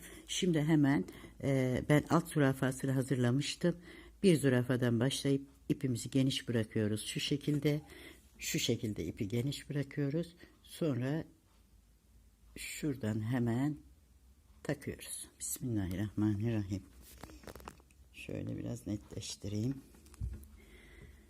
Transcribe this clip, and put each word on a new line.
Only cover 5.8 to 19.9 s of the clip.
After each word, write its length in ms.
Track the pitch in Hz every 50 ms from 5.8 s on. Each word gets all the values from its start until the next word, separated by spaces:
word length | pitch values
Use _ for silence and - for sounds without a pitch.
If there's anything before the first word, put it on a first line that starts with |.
| - 131 123 110 - 123
geniş 380 | - 135 131 135 135 - - -
bırakıyoruz. 580 | 117 117 110 - - 113 107 104 107 107 -
Şu 140 | - - -
şekilde, 600 | - - 151 139 - - 147 147 - 151 147 151 - - - - - - - - - - - -
şu 200 | - - - 160
şekilde 460 | - - 117 107 - 110 101 - 87
ipi 240 | 82 - - 117 95
geniş 420 | 120 120 120 143 135 - - -
bırakıyoruz. 680 | 143 147 135 139 - - 143 139 135 165 170 170 - - - - - _ -
Sonra 640 | - - - 170 156 131 120 123 135 147 160 - - - _ _ _ _ - - _ - - - _ - _ _ _ - - - - _ _ - - -
şuradan 760 | - - - - - - 156 135 117 - 107 110 110 107 110 127
hemen 440 | 127 120 120 113 123 139 151 147 147 - - - _ _ _ - - _ - - _ - - - - -
takıyoruz. 680 | - 143 - - - - - - - - - - - - -
Bismillahirrahmanirrahim. 1400 | - - - - - 127 113 104 95 87 90 90 107 107 - - 104 107 104 98 104 120 117 107 101 95 101 95 - - - - - - - - - - - - - - - - - - - - - _ _ - - - - - -
Şöyle 320 | - - 101 98 110 113 -
biraz 280 | - 117 120 113 -
netleştireyim. 960 | - 104 104 - - - - 101 - - - - 101 104 104 110 127 139 135 - -